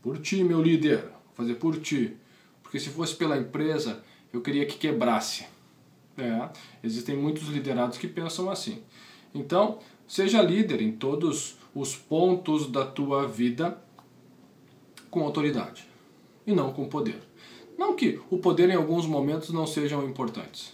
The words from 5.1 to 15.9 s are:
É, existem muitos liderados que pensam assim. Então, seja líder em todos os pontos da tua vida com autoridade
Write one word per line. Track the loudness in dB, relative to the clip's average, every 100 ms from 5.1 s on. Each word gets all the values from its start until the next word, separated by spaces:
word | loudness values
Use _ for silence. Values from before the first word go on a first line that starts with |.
| 2 -2 -8 -12 -20 -20 _ -20 _ _ -8
É, | -4 -4 -4 -12 -20 -10
existem | -6 -6 -4 -2
muitos | -2 -2 -4
liderados | -4 -2 0 -2 -4
que | -8
pensam | -6 -6 -4 -4
assim. | -4 -8 -10 -16 -20 -20 -20 -12
Então, | -10 0 4 4 0 -14 -20 -6
seja | 0 4 6
líder | 6 4 2 2
em | 0
todos | 0 -2 0 0 -2 -6 -14 -12
os | -8 -6 -8
pontos | -2 4 4 4 2 0 0
da | -2
tua | -2 -2 0 0 0
vida | 0 0 2 -4 -4 -18 -20 -20 -20 -20 -20 -20 -20 -20 -20 -20 -20 -4
com | -2
autoridade | 0 2 0 0 -4 -12 -20